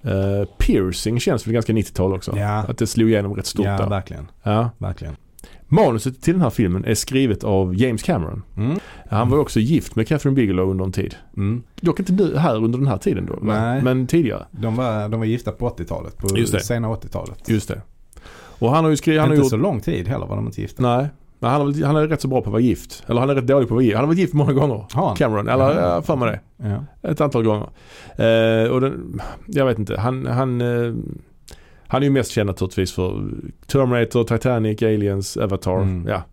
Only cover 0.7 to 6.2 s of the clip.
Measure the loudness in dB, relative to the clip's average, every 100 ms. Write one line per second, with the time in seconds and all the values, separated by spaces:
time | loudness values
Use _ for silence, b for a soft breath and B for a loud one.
0.7 | 4 2 -2 -2 0 0 0 0 -2 0
1.7 | 0 -2 -2 0 0 -4 -2 -2 -2 -4
2.7 | -2 -2 2 4 4 0 -4 -6 -2 0
3.7 | 0 -2 -2 -6 -12 -14 -8 -2 0 0
4.7 | -4 -8 -8 -10 -14 -18 -20 B B 2
5.7 | 4 4 2 -2 -2